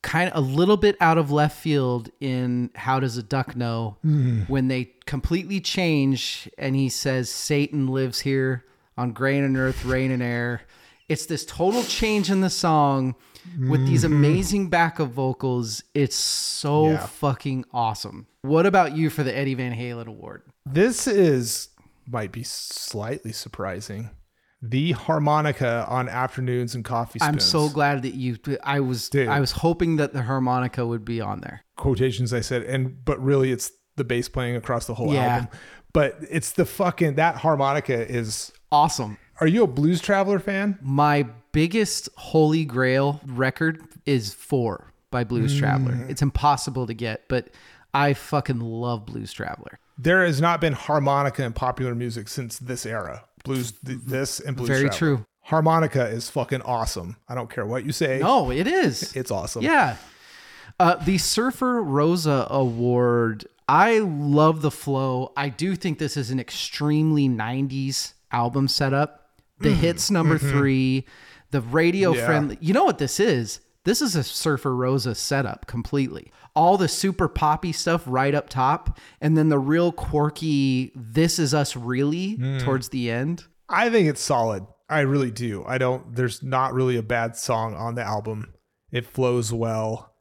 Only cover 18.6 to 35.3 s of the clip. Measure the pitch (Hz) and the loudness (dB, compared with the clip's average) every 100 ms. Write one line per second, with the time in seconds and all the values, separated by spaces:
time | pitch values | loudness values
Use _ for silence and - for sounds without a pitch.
18.6 | 190 190 165 151 160 - 131 123 139 127 | 6 4 2 2 -2 0 -4 -2 -2 -2
19.6 | 127 117 123 117 113 107 - - _ _ | -4 -6 -8 -10 -12 -16 -16 -18 _ _
20.6 | - 139 220 240 - 202 180 131 117 - | -2 4 4 2 0 4 6 4 0 -6
21.6 | - _ _ _ - 120 104 117 127 - | -8 _ _ _ -10 -8 -8 -10 -10 -10
22.6 | - - - 113 107 147 113 107 - - | -10 -10 -10 -8 -8 -8 -8 -12 -12 -10
23.6 | 98 92 110 101 113 - _ _ _ _ | -8 -8 -10 -12 -12 -16 _ _ _ _
24.6 | 117 127 160 139 - 156 147 151 151 139 | -4 0 0 -2 0 0 2 2 2 0
25.6 | 127 117 - 127 127 123 127 - 127 123 | 0 0 -2 -4 -4 -4 -4 -4 -4 -2
26.6 | 120 123 110 117 117 110 151 147 - 160 | -4 -6 -4 -4 -4 -2 -2 2 2 2
27.6 | 151 143 143 139 127 135 127 113 - 135 | 0 2 0 0 -4 -4 -4 -6 -6 -6
28.6 | 139 143 131 123 - 143 120 143 135 - | -2 0 0 -2 -2 0 2 2 0 0
29.6 | 165 170 170 156 143 139 117 135 127 127 | 0 2 0 2 0 -2 -2 0 0 0
30.6 | 127 - 120 117 110 113 101 101 - - | -2 -2 -4 -4 -4 -6 -4 -6 -10 -14
31.6 | _ - - 127 131 107 123 120 110 127 | _ -4 -2 2 0 0 -2 -2 -2 -4
32.6 | 117 131 127 131 - 135 131 139 131 120 | -2 -2 -2 -4 -4 -2 2 2 2 0
33.6 | - _ _ - 123 123 123 - 123 120 | -6 _ _ -8 -2 -2 -2 -4 -4 -4
34.6 | - 120 - 117 156 143 123 | -2 -4 -4 -4 0 2 2